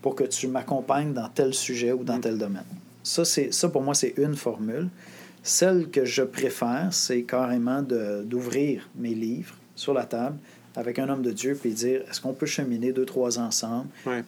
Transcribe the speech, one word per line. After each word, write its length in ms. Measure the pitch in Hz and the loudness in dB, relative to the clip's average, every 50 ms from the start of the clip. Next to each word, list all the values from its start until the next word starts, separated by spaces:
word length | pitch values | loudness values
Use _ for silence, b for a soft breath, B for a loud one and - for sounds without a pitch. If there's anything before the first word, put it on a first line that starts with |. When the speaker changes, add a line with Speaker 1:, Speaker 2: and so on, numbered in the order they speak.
| - | -2
Speaker 1:
pour 140 | 135 - | -2 2
que 80 | - 139 | 2 0
tu 240 | 127 - - - 131 | 0 0 -2 -2 -2
m'accompagnes 640 | 127 127 127 - 139 135 120 - 135 143 147 151 139 | -2 -2 -2 0 -2 -2 0 2 2 2 2 0 -2
dans 160 | 123 110 113 | -2 -4 -4
tel 240 | - - 143 131 131 | 0 2 2 2 2
sujet 380 | - - - 127 120 120 120 127 | 0 -2 -2 -2 0 2 2 2
ou 100 | 127 123 | 0 0
dans 120 | 127 123 | 0 -2
Speaker 2:
Mm. 40 | 123 - | 0 0
Speaker 1:
tel 160 | 120 113 107 | 0 0 0
domaine ? » 260 | 107 101 98 92 87 - - - - - - - - | -2 -2 -4 -6 -6 -10 -14 -16 -16 -18 -20 -12 -6
Ça, 240 | - - - 170 | -4 0 2 2
c'est, 260 | 160 - - 139 120 - | 2 4 2 2 2 0
ça, 160 | - - 180 | 2 2 2
pour 140 | - 143 135 | 2 2 2
moi, 100 | 139 143 | 2 2
c'est 200 | - - 123 - | 2 2 2 2
une 200 | - 139 147 147 | 2 2 2 2
formule. 520 | 143 - 120 107 107 110 110 113 143 175 180 - B B B B B B B B B B | 0 -2 -4 -2 -2 -2 -4 -2 -2 -2 -4 -6 B B B B B B B B B B
Celle 480 | - - - 175 185 190 180 165 147 | 0 2 4 6 6 6 6 4 2
que 160 | - 143 127 | 2 2 2
je 160 | 120 117 - 131 | 2 4 2 0
préfère, 680 | - - - 131 135 - - 127 120 120 139 175 190 87 | 0 0 0 0 0 0 2 0 0 2 2 2 2 2
c'est 280 | - - - 127 120 120 | 2 2 2 2 0 0
carrément 580 | 120 - 123 127 123 123 123 117 123 127 139 143 | 0 0 0 2 2 2 2 2 2 2 0 0
de, 400 | 131 123 117 107 104 104 101 104 | 2 0 0 0 0 -2 -2 -4
d'ouvrir 640 | 110 123 123 123 123 117 135 147 151 180 190 - - - | -2 -2 -2 -2 0 0 2 2 2 0 -2 -4 -10 -10
mes 160 | - 120 117 113 | -6 -4 -2 -2
livres 420 | 110 113 113 120 151 175 - - - - - - | 0 0 -2 -2 -4 -6 -8 -12 -20 -20 -20 -14
sur 160 | - - - 139 | -8 -2 0 0
la 140 | 131 117 | 0 0
table, 320 | - - 117 120 135 151 147 B B B B B B B | 0 -2 -2 -2 -2 -4 -6 B B B B B B B
avec 220 | - 117 123 123 - | -6 -4 -4 -2 -2
un 100 | 135 135 | 0 0
homme 140 | 139 135 127 | 0 0 0
de 80 | 120 | -2
Dieu, 260 | 107 104 - 131 139 139 | -2 -2 -2 -2 -2 0
puis 100 | - 120 107 | 0 -2 -2
dire, « 300 | 110 117 123 131 131 131 - | 0 0 2 2 0 -2 -4
Est-ce 100 | - - | -8 -6
qu'on 120 | - 131 131 | -4 -4 -4
peut 140 | - 156 | -2 -2
cheminer 460 | 143 - - 143 127 120 113 117 127 127 | -2 -2 -2 -2 0 0 0 0 0 2
deux, 120 | 131 131 | 0 0
trois 340 | 127 - 131 127 120 117 123 | 0 0 0 0 0 0 -2
ans 80 | 120 | -4
ensemble ? 400 | 113 107 - - 113 117 120 131 143 B B B | -2 -2 -2 -2 -2 -4 -4 -6 -6 B B B
Speaker 2:
Ouais. 180 | 131 123 120 117 | -4 -4 -4 -4